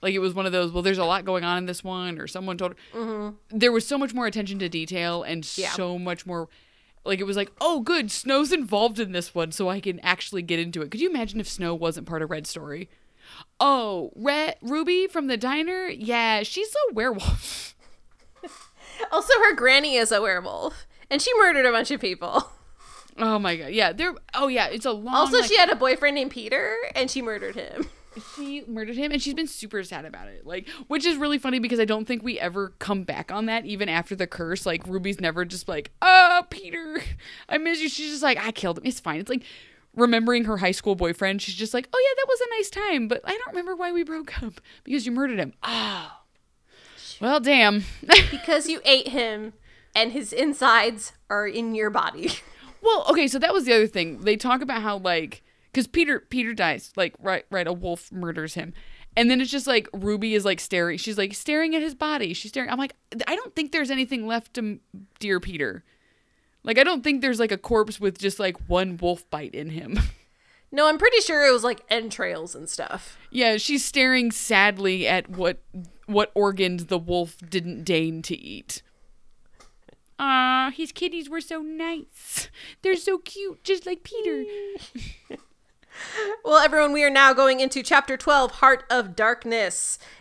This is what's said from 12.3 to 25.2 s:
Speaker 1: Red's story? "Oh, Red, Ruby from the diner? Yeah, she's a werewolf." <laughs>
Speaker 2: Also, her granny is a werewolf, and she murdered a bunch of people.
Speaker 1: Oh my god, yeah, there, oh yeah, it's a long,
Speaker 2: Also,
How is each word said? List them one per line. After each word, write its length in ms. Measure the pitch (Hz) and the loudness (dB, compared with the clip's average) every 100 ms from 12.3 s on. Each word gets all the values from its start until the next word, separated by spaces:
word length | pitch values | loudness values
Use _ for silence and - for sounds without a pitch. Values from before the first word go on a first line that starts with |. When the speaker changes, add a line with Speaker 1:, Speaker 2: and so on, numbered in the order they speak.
Speaker 1:
Red's 180 | 156 147 | -6 -8
story? 400 | 165 147 147 180 _ _ _ - - - _ | -12 -10 -12 -12 _ _ _ -20 -20 -20 _
"Oh, 500 | 277 269 220 185 147 - | 4 4 0 -4 -6 -2
Red, 400 | 262 302 311 - | 2 2 0 -4
Ruby 460 | 233 302 320 359 381 | -4 -2 2 2 0
from 200 | 330 277 | -2 -2
the 100 | 240 | -2
diner? 500 | 247 294 330 370 359 | -2 -2 -2 -4 -6
Yeah, 540 | - 214 233 226 214 | -6 -4 0 0 0
she's 300 | 214 359 440 587 539 | -2 -6 -4 0 0
a 40 | |
werewolf." 840 | 220 247 202 - - - - - - - - - _ - _ | 0 -2 0 0 0 -4 -10 -12 -18 -20 -20 -20 _ -20 _
<laughs> 680 | 359 - - _ - - 453 | -18 -18 -20 _ -20 -10 -2
Speaker 2:
Also, 220 | 320 - 480 | -2 4 6
her 160 | 403 294 | 6 4
granny 400 | 247 269 294 254 | 4 4 4 0
is 160 | 220 | 2
a 100 | 208 | 2
werewolf, 640 | 208 180 180 90 311 - - - - | 0 -2 -4 -6 -8 -8 -18 -20 -4
and 120 | 285 | -2
she 100 | 480 480 | 2 6
murdered 280 | 381 294 254 | 6 6 4
a 60 | |
bunch 200 | 233 233 | 2 0
of 100 | 294 | -2
people. 500 | 208 180 175 - - - - - - - - - | -4 -4 0 0 -2 -12 -20 -20 -20 -20 -20 -4
Speaker 1:
Oh 220 | 220 214 | 0 0
my 160 | 196 170 | 0 -2
god, 160 | 143 | -2
yeah, 200 | 214 185 | 2 2
there, 200 | 190 349 254 - | 2 -4 -4 -8
oh 140 | - 277 | -2 0
yeah, 200 | 247 170 | 0 0
it's 180 | 220 262 | -2 -4
a 60 | |
long, 220 | 214 226 | -4 0
Speaker 2:
Also, 220 | 254 | 2